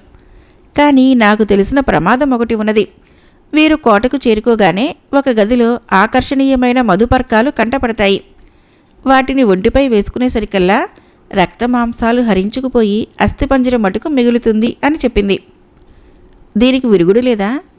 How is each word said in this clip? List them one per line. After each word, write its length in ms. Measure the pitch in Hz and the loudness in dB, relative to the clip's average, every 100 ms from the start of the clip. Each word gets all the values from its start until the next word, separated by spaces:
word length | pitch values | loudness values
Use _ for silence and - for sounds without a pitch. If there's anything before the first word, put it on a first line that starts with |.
| _ - _ - _ _ _ - | _ -20 _ -20 _ _ _ 0
కానీ 360 | 294 269 262 | 2 4 4
నాకు 300 | 254 208 214 | 4 2 2
తెలిసిన 360 | 208 196 196 277 | 2 0 0 0
ప్రమాదం 520 | 269 156 170 254 285 | 0 0 0 0 0
ఒకటి 240 | 240 233 226 | -2 -2 -4
ఉన్నది. 320 | 214 214 - _ _ _ _ _ _ | -2 -2 -2 _ _ _ _ _ _
వీరు 220 | 294 311 302 | 0 2 2
కోటకు 440 | 233 208 247 277 233 | 2 2 0 -2 0
చేరుకోగానే 680 | 214 240 226 190 185 285 - _ | 0 0 2 2 0 -4 -6 _
ఒక 160 | 277 269 | -2 0
గదిలో 500 | 220 202 247 233 240 - | 0 0 2 0 -2 -2
ఆకర్షణీయమైన 880 | 190 220 254 254 269 269 262 247 247 | 0 0 0 -2 -2 0 0 0 0
మధుపర్కాలు 680 | 233 180 240 254 247 220 262 | 0 0 2 0 0 0 0
కంటపడతాయి. 720 | - 226 262 247 226 202 196 - _ - _ _ _ _ _ 262 | -2 -4 -2 -4 -2 -2 -2 -6 _ -20 _ _ _ _ _ 0
వాటిని 380 | 269 262 269 | 0 2 0
ఒంటిపై 440 | 240 185 226 262 277 | 2 2 0 0 0
వేసుకునేసరికల్లా 1000 | 214 208 - 247 240 208 196 180 220 370 _ _ _ - | 0 -2 -4 -4 -4 -4 -2 0 0 -2 _ _ _ -8
రక్తమాంసాలు 880 | 202 180 - 240 247 233 233 226 247 | -2 -2 -2 -2 -2 -2 -2 -2 0
హరించుకుపోయి 840 | 233 190 196 262 262 240 214 208 - - | 0 0 -2 -4 -4 0 0 -2 -6 -4
అస్థిపంజరం 600 | - - - 269 254 247 | -4 -2 -2 0 0 0
మటుకు 260 | 208 214 330 | -2 -4 -4
మిగులుతుంది" 680 | 277 240 240 226 214 240 - | 0 0 0 0 0 -2 -2
అని 120 | 277 311 | -4 -2
చెప్పింది. 440 | 247 208 202 185 - _ _ _ _ - - _ - - _ 208 | -2 -2 -2 -4 -8 _ _ _ _ -20 -20 _ -20 -20 _ 0
"దీనికి 300 | 247 262 254 | 2 2 2
విరుగుడు 320 | 190 170 214 | 2 2 2
లేదా?" 400 | 247 220 196 277 - | 0 0 -2 -6 -10